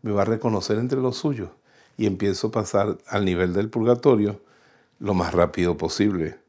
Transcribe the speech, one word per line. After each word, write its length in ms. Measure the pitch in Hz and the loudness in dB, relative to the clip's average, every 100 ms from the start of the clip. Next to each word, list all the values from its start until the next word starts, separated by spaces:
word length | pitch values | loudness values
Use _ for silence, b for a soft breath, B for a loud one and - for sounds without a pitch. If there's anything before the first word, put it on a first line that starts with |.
me 100 | 110 | 0
va 120 | 101 | 0
a 20 | 101 | 2
reconocer 520 | 113 120 104 - 107 | 0 0 -2 0 -2
entre 220 | 123 135 | 0 0
los 180 | 127 120 | -2 -2
suyos 340 | 156 123 87 - b b b - | -4 -4 -8 -14 b b b -2
y 120 | 107 | -2
empiezo 400 | 95 101 92 110 | 0 -2 0 -2
a 40 | |
pasar 460 | 110 104 101 101 90 - | -2 0 0 0 -4 -6
al 160 | 101 | -2
nivel 300 | 95 90 90 | 0 0 0
del 160 | 92 107 | 0 -2
purgatorio 720 | 117 113 120 143 113 104 101 b b b b b _ | 0 2 4 4 4 2 -4 b b b b b _
lo 140 | 101 | -2
más 180 | 92 85 | 0 2
rápido 460 | 87 87 - 87 76 | 2 2 2 0 0
posible 640 | 78 - 104 92 78 - | -4 0 0 2 -4 -8